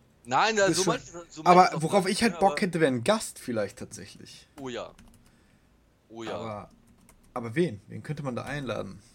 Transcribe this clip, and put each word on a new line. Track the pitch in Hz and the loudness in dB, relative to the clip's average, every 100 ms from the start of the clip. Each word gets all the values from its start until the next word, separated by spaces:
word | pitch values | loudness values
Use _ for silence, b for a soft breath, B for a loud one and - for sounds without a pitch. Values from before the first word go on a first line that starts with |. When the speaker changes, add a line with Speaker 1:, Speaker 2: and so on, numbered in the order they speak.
| _ _ | _ _
Speaker 1:
Nein, | 117 135 208 220 | -2 2 4 4
ja, | 190 | 4
Speaker 2:
Bist | 165 | 4
Speaker 1:
so | |
Speaker 2:
schon | 175 | 0
Speaker 1:
meinst | - - | -2 -6
du, | 170 - | -18 -16
so | 156 | 0
meinst | 170 | 6
Speaker 2:
aber | 180 180 | 8 8
Speaker 1:
du | 160 | 2
das | |
Speaker 2:
worauf | 156 196 185 | 0 2 2
Speaker 1:
nicht, | |
Speaker 2:
ich | 214 | 0
halt | 226 | 0
Speaker 1:
ne? | - | 2
Speaker 2:
Bock | 196 | 0
Speaker 1:
Aber | 196 | 2
Speaker 2:
hätte, | 196 170 | -2 2
wäre | 151 | 2
ein | 123 | 2
Gast | 117 220 - - | 0 0 -2 -12
vielleicht | - 110 101 - | -8 -4 -6 -8
tatsächlich. | 98 - 98 - - - - - | -16 -16 -18 -20 -20 -20 -20 -16
Speaker 1:
Oh | 135 | -12
ja. | 113 87 - - - b b b b b _ _ _ _ | -10 -12 -16 -20 -20 b b b b b _ _ _ _
Oh | 113 | -12
ja. | 110 92 | -10 -8
Speaker 2:
Aber, | 110 104 - _ _ _ _ _ _ | -8 -10 -14 _ _ _ _ _ _
aber | 127 117 123 | -10 -4 -2
wen? | 170 104 - | -2 -4 -14
Wen | 113 | -14
könnte | 131 147 | -10 -8
man | 139 113 | -8 -8
da | |
einladen? | 110 143 127 107 101 - b | -8 -8 -6 -6 -8 -14 b